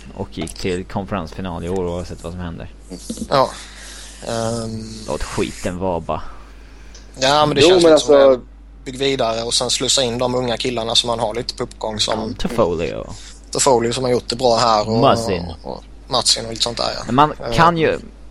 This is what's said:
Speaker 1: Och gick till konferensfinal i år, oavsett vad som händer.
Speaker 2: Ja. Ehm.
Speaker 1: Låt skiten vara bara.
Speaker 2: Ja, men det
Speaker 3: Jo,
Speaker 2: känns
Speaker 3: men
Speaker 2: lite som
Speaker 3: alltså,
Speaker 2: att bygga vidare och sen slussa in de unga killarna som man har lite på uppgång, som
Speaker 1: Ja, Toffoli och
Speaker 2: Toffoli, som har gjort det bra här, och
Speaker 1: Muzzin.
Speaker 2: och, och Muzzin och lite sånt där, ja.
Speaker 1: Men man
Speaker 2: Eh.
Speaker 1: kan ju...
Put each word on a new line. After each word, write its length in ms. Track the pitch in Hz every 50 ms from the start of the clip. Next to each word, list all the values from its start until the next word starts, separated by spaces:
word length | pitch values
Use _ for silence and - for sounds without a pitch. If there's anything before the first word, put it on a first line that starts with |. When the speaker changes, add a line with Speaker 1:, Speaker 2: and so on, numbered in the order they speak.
| - - -
Speaker 1:
Och 220 | - 101 - - -
gick 160 | 82 82 -
till 320 | - - 98 87 90 92
konferensfinal 800 | - - 110 98 95 107 98 82 80 - - 95 95 82 85 90
i 40 | 85
år, 160 | 92 98 90 87
oavsett 360 | 87 90 87 85 85 - -
vad 100 | 87 87
som 80 | 90
händer. 280 | 90 85 82 - - - - - - - 92 90 - - - - 110 -
Speaker 2:
Ja. 200 | - 139 131 110 - - - - - - - - - - - - - - - -
Ehm. 560 | 117 113 113 113 117 117 113 113 113 110 110 110 110 110 110 -
Speaker 1:
Låt 160 | 71 76 -
skiten 540 | - - - 98 - - - - 104 90 87
vara 220 | 95 92 87 85
bara. 220 | 80 - 78 - - - - - - - - - - - - - - - - - - - - -
Speaker 2:
Ja, 260 | 127 131 143 151 151
men 100 | 147 147
det 60 | 139
Speaker 3:
Jo, 60 | 143 170
Speaker 2:
känns 140 | 190 185 170
Speaker 3:
men 80 | 165
Speaker 2:
lite 140 | 156 147 -
som 100 | 123 147
Speaker 3:
alltså, 160 | 143 139 135 131
Speaker 2:
att 60 | 123 - - - - - - - - -
bygga 120 | 139 127 123
vidare 460 | 139 139 135 131 123 113 113 113 113
och 100 | 120 117
sen 160 | - 131 120
slussa 340 | - - 139 123 - - 135
in 140 | 120 113 120
de 180 | 127 123 123
unga 220 | 127 127 120 113 110
killarna 380 | - 127 123 117 113 113 117
som 120 | - - 120
man 120 | 117 117
har 140 | 120 107 107
lite 220 | 117 117 - -
på 80 | - 123
uppgång, 360 | 117 - - - 110 107 104
som 200 | - - 110 107
Speaker 1:
Ja, 280 | 110 110 120 - - 104
Toffoli 460 | - - 110 85 87 80 85 65 52
och 200 | 55 - - - - - - - - - -
Speaker 2:
Toffoli, 420 | - - - 139 131 117 117 117 120
som 100 | 127 131
har 80 | 123
gjort 180 | 123 113 - -
det 60 | 120
bra 220 | 117 131 123 117 113
här, 320 | 123 117 110 107 104 104
och 100 | 113 117 - 135
Speaker 1:
Muzzin. 360 | 107 117 113 113 95 87 85 85 - - -
Speaker 2:
och, 80 | 67
och 120 | - - - - - - - -
Muzzin 380 | 131 123 113 - - - 117
och 60 | 113
lite 120 | 113 113 -
sånt 140 | 120 117 110
där, 140 | 120 117 113 123
ja. 60 | -
Speaker 1:
Men 100 | - 113
man 160 | 131 147 151
Speaker 2:
Eh. 220 | - - 139 127 117
Speaker 1:
kan 240 | - 160 170 175 165
ju... 220 | 156 123 87 - - - - - - -